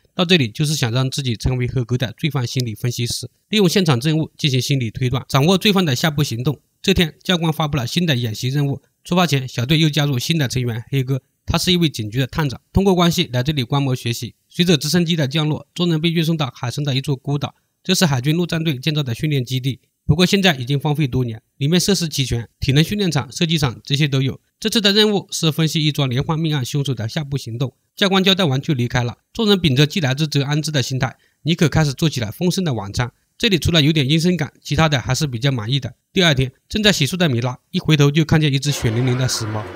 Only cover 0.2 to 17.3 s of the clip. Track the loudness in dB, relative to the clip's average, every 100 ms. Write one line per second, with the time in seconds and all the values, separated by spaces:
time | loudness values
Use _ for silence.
0.2 | 2 2 2 0 -2 0 0 0 0 -2
1.2 | -4 -2 -2 -2 -2 -2 -2 -4 -4 -4
2.2 | -4 -2 -4 -4 -4 -4 -6 -4 -6 -6
3.2 | -10 _ -2 2 4 4 2 2 2 0
4.2 | -2 -2 0 0 0 -2 -2 -2 -2 -2
5.2 | -2 2 4 4 4 2 2 0 0 0
6.2 | -2 -2 -4 -4 _ _ 0 2 0 -4
7.2 | -4 0 0 0 -2 -2 -2 -2 0 0
8.2 | -2 -4 -4 0 -2 -4 _ _ -2 0
9.2 | 2 0 -2 -6 0 2 2 2 0 -2
10.2 | -2 -2 -2 -2 -4 -6 -4 -4 -2 -4
11.2 | _ _ -4 -2 2 2 2 -2 -6 -4
12.2 | -4 -2 -4 -4 _ 2 4 4 4 2
13.2 | 0 0 0 -2 0 0 0 -2 -4 -6
14.2 | -8 -14 _ -2 2 2 2 0 0 0
15.2 | 0 0 -2 -2 -6 -4 0 2 2 0
16.2 | 0 0 -4 -4 -6 -4 -2 -2 -2 -4
17.2 | -2